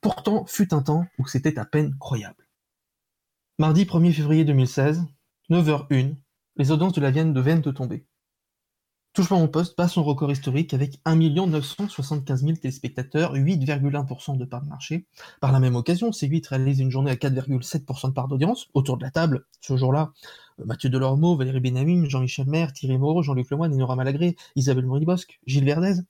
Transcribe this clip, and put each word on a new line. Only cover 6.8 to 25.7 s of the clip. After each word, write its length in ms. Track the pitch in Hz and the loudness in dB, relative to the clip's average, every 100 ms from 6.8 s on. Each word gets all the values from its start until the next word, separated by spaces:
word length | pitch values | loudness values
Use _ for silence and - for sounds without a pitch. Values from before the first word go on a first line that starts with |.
| 185 | 2
de 80 | 180 | 2
la 100 | 139 | 2
Vienne 220 | 135 160 | 2 2
de, 80 | 139 | 2
viennent 200 | 127 165 | 2 2
de 100 | 147 | 0
tomber. 360 | 135 127 - _ _ _ _ _ _ _ _ _ _ _ | -4 -6 -8 _ _ _ _ _ _ _ _ _ _ _
Touche 140 | - 175 | -2 2
pas 80 | 196 | 4
mon 100 | 160 | 4
poste 300 | 156 170 - | 2 -2 0
bat 120 | 175 | 0
son 140 | 180 | 2
record 300 | 151 143 143 | 0 0 0
historique 400 | 139 139 131 165 | -2 -2 -2 0
avec 260 | 135 139 - | -2 -2 -4
un 120 | - 160 | 2 4
million 300 | 160 147 190 | 4 2 0
neuf 200 | 156 143 | 0 -4
cent 200 | - 208 | -6 -8
soixante-quinze 560 | - 139 151 139 131 | -6 -6 -6 -2 -2
mille 160 | 143 160 | 0 -2
téléspectateurs, 760 | 135 131 - - 131 151 170 | -4 -8 -10 -8 -6 -2 -2
huit 280 | 139 139 180 | 0 0 0
virgule 320 | 135 143 143 | 0 -2 -2
un 100 | 143 | -2
pour 180 | 135 127 | -6 -8
cent 140 | - 135 | -6 -6
de 80 | 123 | -6
part 160 | 123 | -10
de 60 | 143 | -12
marché. 380 | 139 - 160 - _ - - | -14 -8 -8 -8 _ -20 -4
Par 120 | 131 | 2
la 80 | 131 | 4
même 160 | 127 123 | 4 2
occasion, 360 | 120 175 233 | 0 0 0
C 140 | 214 143 | -2 -2
huit 200 | 160 - | -2 -2
réalise 340 | 131 131 135 | -2 0 0
une 100 | 131 | 0
journée 200 | 127 139 | 0 -2
à 60 | 123 | 0
quatre 180 | 143 | 0
virgule 280 | 131 131 131 | -2 -2 -4
sept 220 | 123 156 | -2 -8
pour 140 | - 131 | -6 -6
cent 100 | 135 | -4
de 60 | |
part 120 | 135 127 | -4 -2
d'audience. 420 | 139 160 247 - | 0 0 -2 -2
Autour 240 | 147 135 127 | -2 0 -2
de 80 | |
la 60 | 120 | -4
table, 360 | 160 165 131 - _ | 0 0 0 -6 _
ce 160 | - 131 | -4 0
jour-là, 360 | 131 143 151 _ - - _ _ | 2 2 0 _ -20 -20 _ _
euh, 40 | |
Mathieu 240 | - 113 131 | -10 -4 -2
Delormeau, 480 | 127 131 135 170 165 | 0 0 2 2 2
Valérie 240 | 127 131 | 0 -2
Benhamim, 480 | 127 127 143 180 151 | -2 -2 0 2 0
Jean-Michel 400 | 131 127 - 135 | 0 -2 -4 -2
Maire, 240 | 156 165 | -2 -2
Thierry 240 | 135 131 127 | -4 -2 0
Moreau, 260 | 143 165 | 0 0
Jean-Luc 280 | 143 135 127 | 0 -2 -4
Lemoyne 240 | 147 165 | -2 -2
et 20 | 135 | 0
Nora 200 | 127 127 | -2 -2
Malagré, 380 | 131 139 175 170 - - | -2 0 -2 -4 -8 -2
Isabelle 300 | 131 127 127 | 0 0 0
Mouribosque, 540 | 135 156 180 - - - | -2 0 -2 -4 -18 -4
Gilles 200 | 139 | 0
Verdez. 340 | 139 | 2